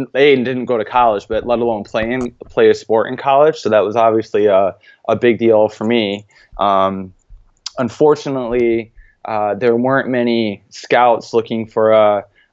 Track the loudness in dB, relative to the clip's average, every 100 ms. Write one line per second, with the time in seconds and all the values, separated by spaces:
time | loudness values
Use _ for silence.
0 | -6 0 2 2 0 -6 -4 -4 -2 0
1 | 2 0 -4 -6 -2 -2 -2 -4 -6 -6
2 | -4 -4 -8 -12 -8 2 2 2 0 -2
3 | -2 -4 0 2 2 2 0 0 0 2
4 | 2 2 0 0 2 2 0 -4 _ _
5 | -4 0 0 2 2 4 2 -2 -2 0
6 | -2 -6 -12 _ _ -4 0 2 0 -2
7 | -10 -18 _ -20 _ _ -14 -8 -8 0
8 | 2 2 -2 -6 -4 -2 0 -2 -6 -16
9 | -20 _ -8 -4 -4 -2 0 0 2 0
10 | 0 -2 0 0 -2 -6 _ -20 -2 2
11 | 4 2 -2 -4 -2 -4 -6 0 2 4
12 | 4 2 -4 _ _